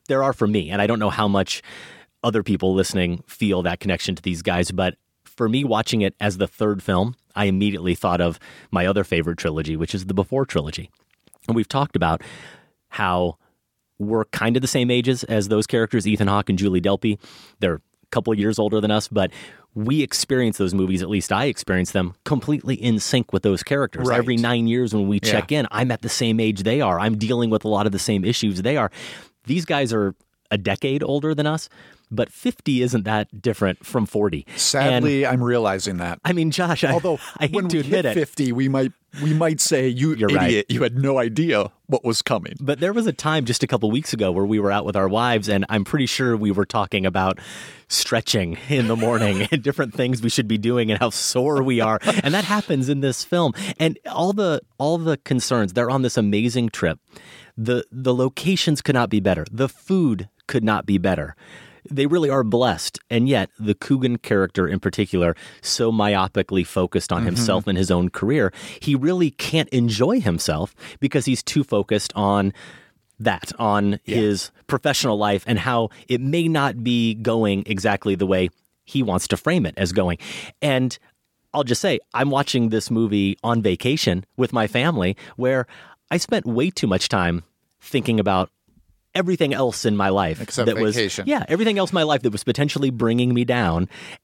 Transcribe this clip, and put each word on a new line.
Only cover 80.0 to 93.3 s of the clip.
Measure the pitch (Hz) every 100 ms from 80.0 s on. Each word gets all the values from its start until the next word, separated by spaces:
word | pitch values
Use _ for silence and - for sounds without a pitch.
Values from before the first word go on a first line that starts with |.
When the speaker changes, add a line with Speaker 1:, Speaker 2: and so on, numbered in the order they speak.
| 90 85 - - - -
Speaker 1:
And | 147 131 127 - _ _ _ _ _
I'll | 143
just | 135 123
say, | 202 123 -
I'm | - 139
watching | 135 143 127 117
this | 110 -
movie | 113 113 101 98 98
on | 113 117
vacation | 107 92 123 156 - 90 - -
with | 123
my | 123 110
family | 123 147 151 90 101 - -
where | 123 131 123 - - - -
I | 170
spent | - 226 123
way | 113 165
too | - 117
much | 95 -
time | 107 87 85 - _ _ _
thinking | - 135 120 113
about | 101 92 92 _ _ _ _ _ _
everything | 185 180 180 151
else | 135 127 -
in | 120 104
my | 98
life | 98 87 80
Speaker 2:
Except | 104 - 113
Speaker 1:
that | 110
was, | 110
Speaker 2:
vacation. | 110 101 - 101
Speaker 1:
yeah, | 285 -
everything | 170 220 202
else | 190
in |
my | 185
life | 156 143
that | 120
was | 104
potentially | - 123 143 139 139
bringing | 123 113 120 123